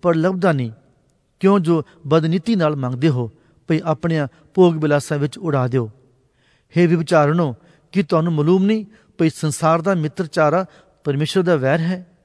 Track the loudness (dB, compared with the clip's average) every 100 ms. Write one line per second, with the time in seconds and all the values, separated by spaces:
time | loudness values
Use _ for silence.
0 | 0 0 0 0 0 0 -4 -10 _ _
1 | _ _ _ _ 2 2 2 0 -2 _
2 | 0 0 2 -2 -2 0 0 -2 -4 -2
3 | 0 0 -4 _ _ _ _ -4 -2 -4
4 | -2 -2 -4 _ _ 4 4 4 0 0
5 | 0 -4 -4 -4 -4 -2 0 -2 -4 -10
6 | _ _ _ _ _ _ _ 0 2 2
7 | 2 2 2 2 -2 -4 _ _ _ -4
8 | 0 0 0 0 2 2 2 -2 -6 -20
9 | _ _ -2 0 -6 -2 0 0 0 -2
10 | -4 -6 -6 0 2 2 -4 -12 _ _
11 | -6 -4 -2 -2 0 0 0 0 -2 -6
12 | -10 _